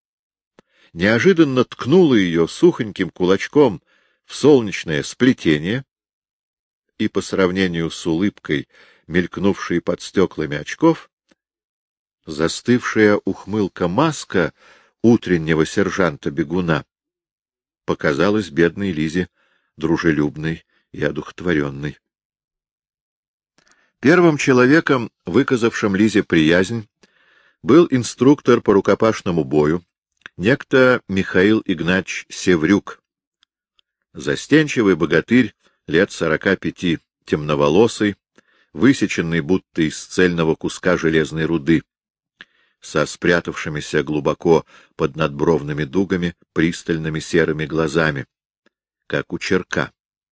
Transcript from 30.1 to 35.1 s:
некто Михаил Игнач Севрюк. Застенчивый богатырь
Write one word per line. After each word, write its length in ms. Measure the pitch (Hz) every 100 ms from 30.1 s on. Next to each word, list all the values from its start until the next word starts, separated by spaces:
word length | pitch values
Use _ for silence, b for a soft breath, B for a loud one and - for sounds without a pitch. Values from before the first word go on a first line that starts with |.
| _ - -
некто 640 | 92 143 - 135 127 123 -
Михаил 560 | 95 92 95 98 110 -
Игнач 600 | 87 82 92 90 - -
Севрюк. 720 | - - 87 80 98 - - _ _ _ _ _ _ _ _ _ _ _
Застенчивый 840 | 90 71 69 - 147 151 135 104 85
богатырь 580 | 80